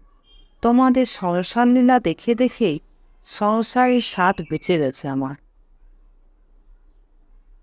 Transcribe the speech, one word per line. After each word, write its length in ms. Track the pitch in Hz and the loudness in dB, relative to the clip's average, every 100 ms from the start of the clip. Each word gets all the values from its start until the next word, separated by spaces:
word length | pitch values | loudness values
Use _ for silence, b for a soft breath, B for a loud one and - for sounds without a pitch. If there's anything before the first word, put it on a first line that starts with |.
| _ _ _ - _ _ | _ _ _ -20 _ _
তোমাদের 440 | 233 240 262 254 254 | 0 4 4 2 0
সংসার 640 | - 180 175 180 233 247 | -4 -4 -4 -4 0 2
লীলা 320 | 254 247 254 | 4 4 2
দেখে 340 | 175 160 - | 0 -4 -2
দেখেই 460 | 233 254 - 208 151 _ _ _ _ - | 0 0 0 -2 -2 _ _ _ _ -14
সংসারের 760 | - 208 220 220 247 254 247 | -4 -2 0 0 0 2 2
স্বাদ 340 | - - 180 196 160 | -2 0 0 0 -6
বেঁচে 280 | 156 - 170 | -6 -2 0
গেছে 300 | 135 - 143 | 0 -4 -6
আমার।" 260 | 135 135 143 _ _ _ _ - _ _ _ _ _ _ _ _ - _ _ _ _ _ - _ - | -6 -6 -10 _ _ _ _ -20 _ _ _ _ _ _ _ _ -20 _ _ _ _ _ -20 _ -20